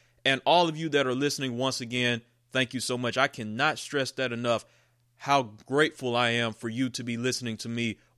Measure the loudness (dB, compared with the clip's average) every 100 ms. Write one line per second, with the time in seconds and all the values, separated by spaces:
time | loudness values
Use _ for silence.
0 | _ _ 0 2 4 6 4 0 0 2
1 | 2 2 0 -2 -4 -2 -2 -2 -4 -2
2 | 0 0 -6 _ _ -2 0 -2 -2 -2
3 | 0 0 0 -2 -8 -2 0 -2 -4 -2
4 | -2 -2 -4 -2 0 0 -2 _ _ _
5 | _ _ 2 2 2 -8 -2 2 2 0
6 | -2 2 2 2 0 -4 -6 -2 -2 -2
7 | -6 -2 -2 -2 -4 -8 -6 -4 -4 -4
8 | _